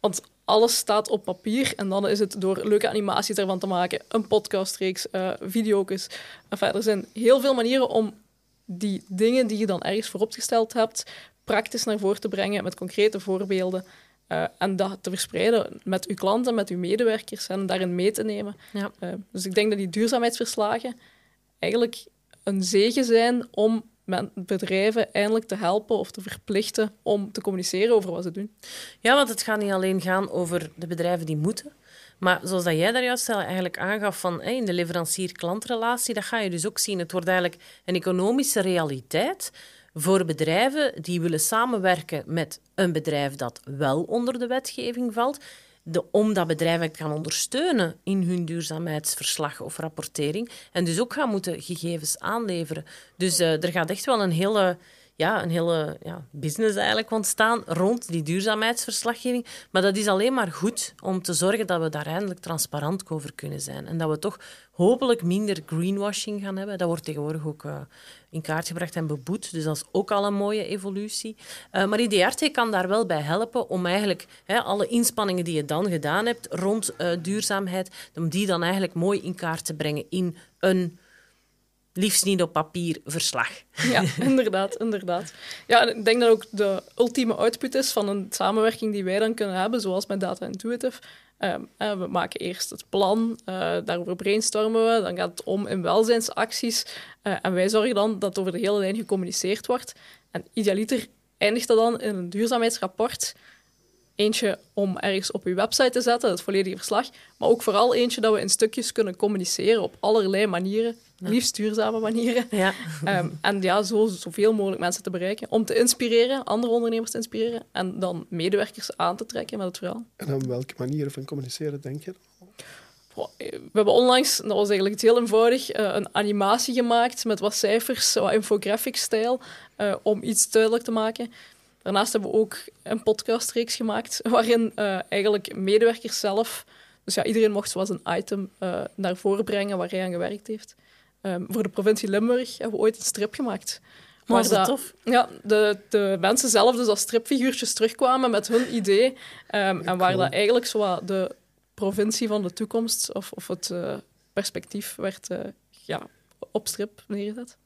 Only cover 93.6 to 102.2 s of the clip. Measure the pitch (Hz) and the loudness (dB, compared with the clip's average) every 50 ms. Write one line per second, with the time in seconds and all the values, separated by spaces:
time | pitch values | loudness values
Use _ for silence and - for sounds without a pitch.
93.6 | 180 165 175 175 - - 170 175 175 175 180 180 180 196 202 214 214 - - 214 | -2 -2 -2 -2 -2 -2 -4 -4 -2 -6 -6 -4 0 0 0 2 0 0 0 0
94.6 | 214 220 226 226 226 226 226 226 196 180 180 180 180 180 175 - - - 185 202 | 0 2 2 2 4 4 4 2 0 -2 -2 -2 -4 -4 -4 -8 -4 -2 -2 -2
95.6 | 202 202 - 190 170 - 175 208 226 220 240 233 226 - - - 220 226 - - | -2 -2 -4 -2 0 2 4 4 6 6 4 2 2 -2 -2 -2 -2 -2 -2 -4
96.6 | - 233 226 - - - - - - - - _ _ 208 190 - - 185 185 180 | -2 -2 -2 -2 -4 -6 -12 -16 -16 -18 -20 _ _ -4 -4 -2 -2 0 2 2
97.6 | 185 202 220 220 214 254 240 196 202 220 220 190 196 196 185 202 190 185 175 175 | 2 4 4 4 4 4 2 2 2 2 0 0 -2 -2 -2 -2 -2 -2 -2 -2
98.6 | - 196 208 208 196 190 196 220 208 - 202 190 185 175 180 - - 185 202 220 | 0 2 2 2 0 0 -2 -4 -2 -2 -2 -2 -2 -4 -4 -4 -2 -2 -2 -4
99.6 | - - 247 247 - - - - - - - _ _ _ _ 175 - _ _ 226 | -2 -2 -2 -2 -2 -8 -18 -20 -20 -20 -20 _ _ _ _ -10 -10 _ _ 0
100.6 | 214 - - 196 220 214 269 208 - - _ _ _ _ _ _ - 208 214 247 | 2 2 2 2 0 0 0 -2 -2 -6 _ _ _ _ _ _ 2 2 2 2
101.6 | 240 - 233 220 226 233 233 233 - 214 202 185 | 2 4 6 6 6 4 2 0 -2 -4 -4 -4